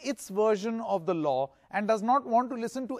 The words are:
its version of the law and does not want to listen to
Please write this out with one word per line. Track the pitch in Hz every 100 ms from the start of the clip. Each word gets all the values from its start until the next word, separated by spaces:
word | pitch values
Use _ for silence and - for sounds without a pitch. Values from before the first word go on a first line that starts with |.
its | 233 277 -
version | 196 220 208 214 226
of | 226 196 160
the |
law | 170 151 131 135 _ _
and | 190 208
does | 220
not | 220 269 247
want | 233 247
to | 247
listen | 226 254 254
to | 254